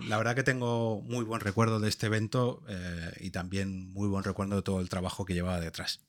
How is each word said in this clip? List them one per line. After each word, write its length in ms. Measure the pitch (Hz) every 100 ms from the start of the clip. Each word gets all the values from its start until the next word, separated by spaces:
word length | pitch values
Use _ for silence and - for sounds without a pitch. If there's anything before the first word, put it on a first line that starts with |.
| 113
la 100 | 107
verdad 180 | 113 123
que 80 |
tengo 580 | 131 127 120 117 113 107
muy 200 | 120 120
buen 160 | 110 113
recuerdo 400 | 101 110 113 110
de 80 | 107
este 200 | - 110
evento, 560 | 107 110 127 123 131 113
eh, 440 | 92 90 85 85 -
y 80 | 92
también 640 | 92 90 95 98 92 92
muy 160 | 98 104
buen 140 | 98 98
recuerdo 300 | 92 98 101
de 80 |
todo 180 | 95 92
el 80 | 90
trabajo 340 | 95 90 -
que 120 | 95 87
llevaba 260 | 90 87
detrás. 400 | 82 - - -